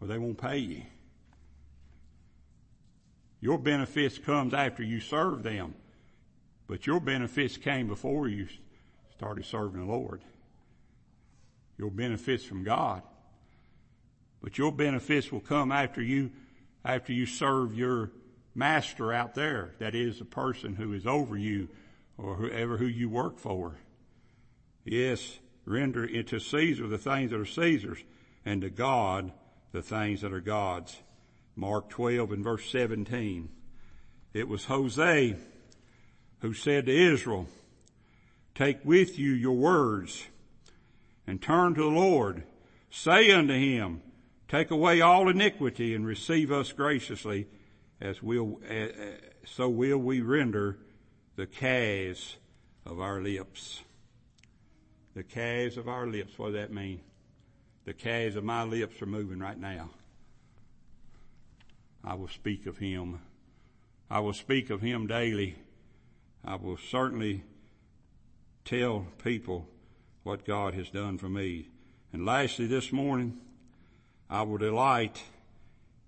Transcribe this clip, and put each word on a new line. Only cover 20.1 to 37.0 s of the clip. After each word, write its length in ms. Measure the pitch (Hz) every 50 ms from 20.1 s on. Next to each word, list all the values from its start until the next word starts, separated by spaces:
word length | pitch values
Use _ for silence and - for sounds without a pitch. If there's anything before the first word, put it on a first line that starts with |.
| 104 -
the 80 | -
person 480 | - - 127 131 131 120 - - 110 95
who 180 | 95 107 107
is 140 | 101 98 90
over 280 | 120 139 147 143 117 107
you 360 | 101 101 107 104 101 90 80 - - - - - - - _ - -
or 160 | 104 98 95
whoever 400 | 95 110 - 110 113 117 120 117
who 80 | 107 123
you 240 | 123 113 117 120 113
work 300 | 110 120 147 170 - -
for. 400 | - 110 95 92 87 85 76 - - - - _ - - _ - - - _ - - - _ _ _ _ _ _ _
Yes, 540 | - 110 120 127 131 120 - - - - - - - - _ -
render 400 | - 104 131 143 131 123 120 117
it 240 | 117 113 117 104 -
to 120 | 117 110
Caesar 460 | - - 147 151 160 170 139 117 120
the 120 | 104 107 101
things 320 | - 139 135 135 131 117
that 100 | 120 107
are 60 | 104
Caesar's, 580 | - - 160 170 170 160 120 101 92 85 - - - - - - - - _ -
and 160 | 104 104 98
to 80 | 95 92
God 640 | 87 98 123 135 135 120 107 95 92 98 95 92 - - - - - - - -
the 80 | - 90
things 400 | - - 110 110 107 104 101 95
that 140 | 104 98 95
are 60 | 92
God's. 540 | 85 104 107 104 101 95 90 87 85 - - - - - - - - - - - _ - -
Mark 320 | - 95 98 104 104 - -
twelve 420 | - - 120 120 120 120 117 101
and 140 | 104 101 104
verse 260 | 117 117 104 - -
seventeen. 800 | - 127 123 110 113 107 101 - 123 123 110 104 92 85 82 76 - - - - - - - - - - - - - - - - -
It 120 | 107 117
was 200 | - 104 95 -
Hosea 720 | - 131 139 139 123 101 143 160 175 160 147 131 117 98 85 - - - - - - - - - - - - - - - - - - - -
who 120 | - 113
said 320 | 107 - - 147 143 143 127
to 80 | 127 131
Israel, 540 | 160